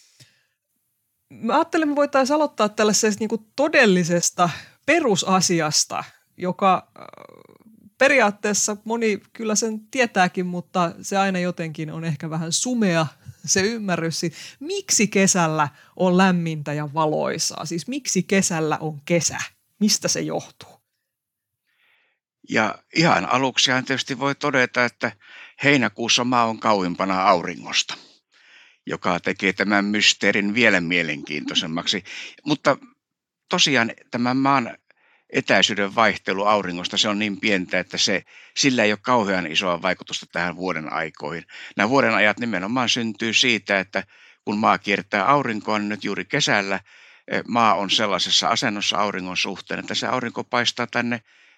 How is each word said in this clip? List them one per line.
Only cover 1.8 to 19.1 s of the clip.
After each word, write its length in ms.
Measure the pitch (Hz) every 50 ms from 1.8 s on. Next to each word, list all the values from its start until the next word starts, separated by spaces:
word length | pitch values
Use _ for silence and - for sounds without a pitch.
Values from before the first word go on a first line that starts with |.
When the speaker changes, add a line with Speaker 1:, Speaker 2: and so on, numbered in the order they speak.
| 320 294
Speaker 1:
me 80 | 285
voitaisiin 380 | 285 285 285 285 269 269 240 294
aloittaa 340 | 311 302 294 - - 214 208
tällaisesta 520 | 214 - 220 214 202 - - 214 202 -
niinku 260 | 220 214 233 220 - _ _
todellisesta 920 | - 277 320 330 302 254 214 185 180 175 156 175 175 170 - - - 180 170 - - - - _ _ _ -
perusasiasta, 1160 | 302 339 320 247 196 - - - 190 190 170 - 180 165 156 156 151 - - - - - - - - _ _ _ _
joka, 520 | - 175 180 175 - 202 190 185 - - _ - -
äh, 60 | - - - - - 50 50 50 - - - _ _ - - - - 202 _ -
periaatteessa 800 | 262 285 294 262 226 208 202 - - 208 208 - - - 208 202 -
moni 360 | 220 226 233 233 220 202 208 - _ -
kyllä 220 | - 233 214 208
sen 260 | 208 233 220 220 220
tietääkin, 640 | 214 - - 269 247 226 - 202 180 180 - 190 180
mutta 460 | 180 175 175 170 _ - 185 170 170 - - 185
se 160 | - 202 196
aina 200 | 196 196 185 180
jotenkin 520 | 180 180 175 - 170 160 151 156 156 151
on 140 | 160 160 165
ehkä 260 | 165 147 - - 160
vähän 220 | 156 160 165 165 160
sumea, 540 | - - 247 254 233 214 190 165 165 156 143 - _ - - - _ -
se 160 | 147 - 190
ymmärrys 600 | 190 214 240 226 208 190 175 170 165 165 156 -
siitä, 160 | - 165 - - - - - -
miksi 480 | 269 320 392 403 - - - - 214 202
kesällä 600 | - 202 196 185 - 185 170 160 156 156 151 143 - _ - _ _
on 220 | - 180 185 180 180
lämmintä 540 | 190 190 180 175 170 165 160 151 143 147 147
ja 220 | 151 151 147 139
valoisaa. 720 | 160 156 156 156 156 147 131 - - - - - - -
Siis 240 | 147 170 175 - -
miksi 340 | 254 294 254 - - 185 170
kesällä 560 | - 196 190 185 - 180 160 160 151 156 -
on 200 | 156 156 156 143 -
kesä? 340 | -